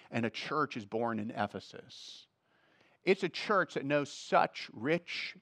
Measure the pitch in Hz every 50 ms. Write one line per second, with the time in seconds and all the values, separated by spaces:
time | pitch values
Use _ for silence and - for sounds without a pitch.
0 | - - - 120 113 113 - - - - 143 151 147 - - 123 104 101 - 110
1 | 117 117 113 107 104 113 123 117 104 104 - - - - - - - - - -
2 | - - - - - _ _ _ _ _ _ _ _ _ _ _ _ _ _ _
3 | _ 185 196 196 - 165 - - - - 214 190 170 - - - 123 139 147 147
4 | 143 - - - - - 185 170 - - - - - - - 104 110 143 165 170
5 | - - - - - - - -